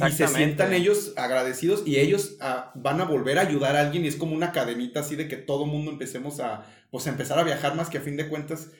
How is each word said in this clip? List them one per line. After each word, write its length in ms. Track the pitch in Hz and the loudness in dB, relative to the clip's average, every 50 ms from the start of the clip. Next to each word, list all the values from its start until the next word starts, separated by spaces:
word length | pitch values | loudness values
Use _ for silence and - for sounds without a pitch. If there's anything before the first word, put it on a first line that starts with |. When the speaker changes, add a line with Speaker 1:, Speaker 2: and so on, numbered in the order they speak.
| 170 160 | 2 2
Speaker 1:
Exactamente. 300 | 147 - 151 139 - 156 | 4 4 4 4 4 4
Speaker 2:
sientan 360 | 151 147 147 - 190 196 190 | 4 4 4 2 2 4 4
ellos 400 | 175 175 202 208 - - - - - | 4 4 4 4 2 0 -4 -4 -2
agradecidos 680 | 123 123 131 131 127 127 127 - 160 170 202 202 - | -2 0 2 2 0 0 -2 0 2 2 2 2 2
y 120 | 156 139 135 | 2 4 4
ellos, 380 | 143 165 196 196 - - - - | 4 4 4 2 0 -2 -6 -8
ah, 300 | 139 135 127 127 - - - | -6 -4 -4 -4 -6 -10 -10
van 260 | 131 120 139 147 170 | -4 -2 0 0 0
a 40 | 185 | 0
volver 320 | 170 151 131 120 131 139 175 | 2 0 0 2 2 4 4
a 40 | |
ayudar 340 | - 170 147 143 139 135 143 | 4 4 2 2 2 4 4
a 60 | 147 | 4
alguien 240 | 147 147 147 175 170 | 4 2 2 0 0
y 20 | 147 | -2
es 80 | - | -2
como 200 | - 165 160 156 | -2 -4 -4 -2
una 160 | 156 175 170 | -2 -2 0
cadenita 500 | - 156 123 120 117 120 123 123 - 151 | 0 0 -2 -2 -2 -4 -6 -4 -4 -6
así 140 | 143 - 151 | -6 -4 -4
de 120 | 143 160 147 | -6 -6 -6
que 100 | 131 120 | -8 -8
todo 280 | - - 143 143 147 | -6 -4 -2 -2 -2
mundo 260 | 151 147 151 151 151 | -2 -2 -4 -4 -6
empecemos 480 | 143 139 135 - - 127 131 147 143 139 | -6 -8 -8 -8 -8 -8 -8 -8 -8 -6
a, 260 | 127 117 107 107 - - - - _ _ | -6 -6 -6 -8 -10 -16 -20 -20 _ _
pues, 160 | - 127 - 151 | -10 -6 -4 -4
a 40 | |
empezar 260 | 123 135 - - 139 160 | -4 -4 -4 0 2 2
a 40 | 170 | 2
viajar 320 | 160 139 - 147 143 147 | 2 0 0 -2 -2 -2
más, 140 | 160 170 - | -2 -4 -4
que 100 | - 139 | -4 -6
a 20 | |
fin 160 | - 143 143 147 | -6 -6 -4 -6
de 100 | 156 151 | -4 -4
cuentas 440 | 151 147 147 - 160 156 - - - - | -6 -6 -6 -6 -8 -10 -10 -14 -20 -20